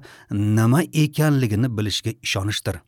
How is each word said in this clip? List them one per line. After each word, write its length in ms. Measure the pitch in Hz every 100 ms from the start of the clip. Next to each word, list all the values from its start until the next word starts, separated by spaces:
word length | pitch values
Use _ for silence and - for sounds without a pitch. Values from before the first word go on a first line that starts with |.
| - - -
nima 540 | 104 104 110 113 143 -
ekanligini 760 | - 151 151 151 139 120 107 127
bilishga 420 | 107 107 - 113
ishonishdir. 640 | 110 - 101 101 101 104 87